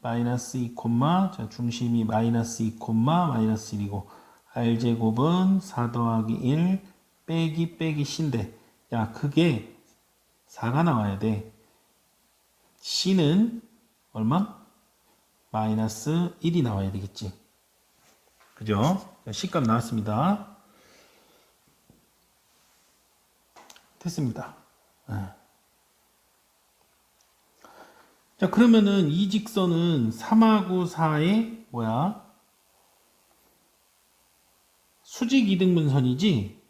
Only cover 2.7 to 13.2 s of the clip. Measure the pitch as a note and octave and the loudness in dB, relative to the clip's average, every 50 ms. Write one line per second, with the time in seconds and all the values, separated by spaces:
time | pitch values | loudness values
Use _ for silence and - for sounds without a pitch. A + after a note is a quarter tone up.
2.7 | G#2+ - - - A2+ A2 A#2 C#3 D#3+ F3 F3+ D#3 B2+ A2+ A2 A2 A2 G#2+ - - | -4 -8 -6 -2 0 2 2 2 2 2 2 0 0 0 0 0 0 -2 -4 -8
3.7 | - G#2 G2+ G2+ G2+ G#2 - - - - - - - _ _ _ - C3+ A#2+ A#2 | -8 -6 -6 -6 -6 -8 -10 -12 -18 -20 -20 -20 -20 _ _ _ -6 -2 0 0
4.7 | A#2 A2+ B2 A#2+ A#2 A#2 A2+ A2 A2 A#2 C3+ D#3+ E3+ F#3 F#3 F#3+ G3 F#3+ F3+ - | 0 2 0 0 0 2 0 0 2 2 2 2 2 2 4 2 2 2 0 -4
5.7 | - - B2 A#2 A#2+ A#2+ A#2 A#2 A2+ A2+ A2 A2 A2+ - - B2 C#3+ D#3+ E3+ F#3 | -4 -4 -4 -2 -2 -2 0 0 0 0 0 -2 -4 -2 0 0 0 2 2 0
6.7 | F#3+ F#3+ - - - _ _ _ _ _ _ - D#3+ E3 E3 D#3+ D#3 E3 E3+ E3 | 0 -2 -4 -10 -20 _ _ _ _ _ _ -6 -2 -2 -2 -2 -2 -2 -4 -4
7.7 | - - E3 D#3+ D#3 D3 C#3+ C#3 - - D#3+ D3 B2+ A#2 G2 - - - - _ | -4 -4 -4 -4 -2 -2 -4 -4 -4 -4 -4 -2 -2 -2 -4 -6 -10 -18 -20 _
8.7 | _ _ _ _ A#2+ A#2 A2 G#2+ - - - C#3+ C#3 D#3 E3+ E3+ C3 G#2+ - - | _ _ _ _ -4 -4 -4 -4 -4 -6 -6 -2 0 2 2 2 2 0 -4 -10
9.7 | - - _ _ _ _ _ _ _ _ _ _ _ _ _ _ - - - A#2 | -18 -20 _ _ _ _ _ _ _ _ _ _ _ _ _ _ -14 -8 -6 -2
10.7 | B2+ D3+ E3+ F3 C#3 A2+ G#2 G2+ G2 G2 G#2+ A2+ A2 G#2 - - - _ _ _ | 0 0 2 2 2 2 0 -2 -2 -2 -2 -2 -2 -2 -6 -10 -18 _ _ _
11.7 | _ _ _ _ _ _ _ _ _ _ _ _ _ _ _ _ _ _ _ _ | _ _ _ _ _ _ _ _ _ _ _ _ _ _ _ _ _ _ _ _
12.7 | _ _ - - - - - F3+ F#3+ F#3 | _ _ -12 -8 -6 -2 0 2 4 4